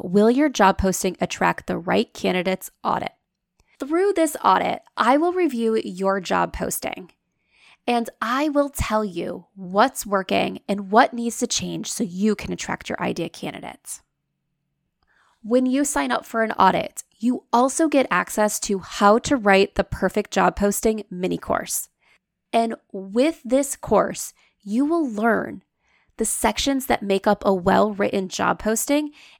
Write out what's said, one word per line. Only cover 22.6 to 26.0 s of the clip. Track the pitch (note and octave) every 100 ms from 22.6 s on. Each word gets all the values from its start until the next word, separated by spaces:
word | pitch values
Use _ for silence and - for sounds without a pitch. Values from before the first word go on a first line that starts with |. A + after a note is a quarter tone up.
| A3+ - _
with | G3 F#3+ A3 D4+ D#4+
this | A3+ C4 C#4
course, | - - G#3+ - - - _ _ _
you | G3 A3+
will | C#4+ E4+ C#4
learn | G#3 A3+ G3 - G3 _ _ _ _